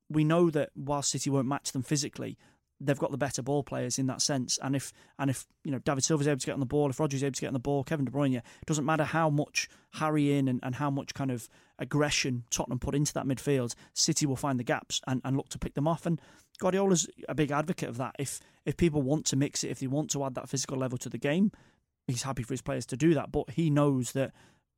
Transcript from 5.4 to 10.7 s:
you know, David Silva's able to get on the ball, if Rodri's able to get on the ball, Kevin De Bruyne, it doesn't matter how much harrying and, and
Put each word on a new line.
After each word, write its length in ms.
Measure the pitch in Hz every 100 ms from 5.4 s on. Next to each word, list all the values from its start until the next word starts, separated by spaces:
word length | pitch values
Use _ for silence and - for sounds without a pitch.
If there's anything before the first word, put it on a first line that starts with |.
| - _
you 80 | -
know, 80 | 127
David 240 | 156 135
Silva's 240 | - 156 143
able 140 | 139
to 60 | -
get 80 |
on 40 | 139
the 60 | 127
ball, 240 | 147 147
if 80 | 127
Rodri's 240 | 156 135
able 120 | 139
to 60 | 127
get 40 | -
on 60 |
the 80 | 127
ball, 240 | 143 143
Kevin 220 | 131 156 131
De 40 |
Bruyne, 240 | 143 143 123
it 40 | - - -
doesn't 200 | 156 143
matter 180 | 160
how 260 | 143 160 160
much 380 | 147 147 - - - _
harrying 560 | - 156 151 143 143 135
and, 100 | 123
and 100 | 131